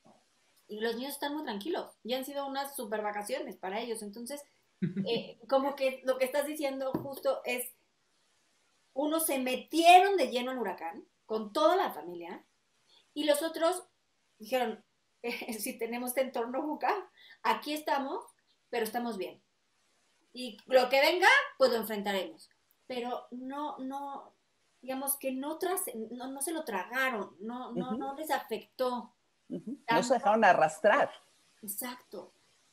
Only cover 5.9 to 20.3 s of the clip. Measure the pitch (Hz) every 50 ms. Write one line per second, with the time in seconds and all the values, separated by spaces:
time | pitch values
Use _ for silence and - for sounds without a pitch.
5.9 | 254 - - 254 254 262 262 247 - 285 277 294 302 302 294 269 269 269 269 269
6.9 | 262 - - 277 269 - - 269 - - - - 247 254 247 - - _ _ _
7.9 | _ _ _ _ _ _ _ _ _ _ _ _ _ _ _ _ _ _ _ _
8.9 | - 269 294 302 311 330 320 - 277 262 254 254 254 - - - - 311 330 339
9.9 | 359 370 381 403 403 359 277 226 220 247 240 254 262 254 226 196 170 - 160 165
10.9 | 170 - - _ _ _ _ - 220 220 220 202 - 311 311 320 349 381 370 240
11.9 | 196 151 156 175 175 175 170 165 202 - - _ _ _ _ _ _ _ _ _
12.9 | _ _ _ _ - 294 294 302 285 294 330 320 320 320 320 330 370 359 - _
13.9 | _ _ _ _ _ _ _ _ _ - 214 - 254 254 240 226 220 - - _
14.9 | _ _ _ _ _ _ - 240 233 - - - 220 214 - 262 - - 226 226
15.9 | 240 240 247 247 - 277 262 247 - 247 233 247 247 262 302 302 294 - 254 247
16.9 | 427 403 359 - _ - - - - _ - 339 330 330 - 294 302 302 302 -
17.9 | 302 277 262 277 330 440 - - _ _ _ _ _ _ _ - - 240 220 214
18.9 | - 240 240 240 214 190 175 - - - _ _ _ _ _ _ _ _ _ _
19.9 | _ _ _ _ _ _ _ _